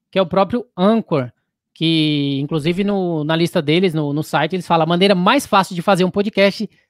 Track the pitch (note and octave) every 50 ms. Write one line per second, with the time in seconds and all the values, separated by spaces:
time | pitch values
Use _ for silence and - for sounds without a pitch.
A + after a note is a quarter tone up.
0 | _ _ - F#3+ F#3+ - F3+ F#3+ G3 - A#3+ B3 - _ _ F3+ F3+ G#3 A3+ A3
1 | - - E3 C#3 B2 A#2+ - _ _ _ _ _ _ _ _ - D#3+ E3 E3 D#3+
2 | D3+ D3+ D3+ C#3+ C#3+ C#3 C#3 C3+ C#3+ C#3+ E3 D#3 C#3 F3 F3 G3 G3+ G3+ G3+ G3
3 | F#3 F3 E3+ D3+ D3 D#3 D#3+ E3 E3+ E3 - F3+ C#3+ C#3+ D#3+ F3+ G3 F3+ D3+ D#3+
4 | D3 C#3+ C#3+ D#3 D3+ - - C#3+ D#3 D#3+ F#3 F#3 - - E3+ E3 D#3+ E3 F3 F3
5 | F#3+ G3+ G3 F3 F3+ G#3 C4 C#4+ - - G#3 G3 F#3 - F#3 E3+ - G#3 G3 E3+
6 | F#3 F3+ - G3+ G3 G#3+ - F#3+ G3 G3 - - G#3+ - _ _ _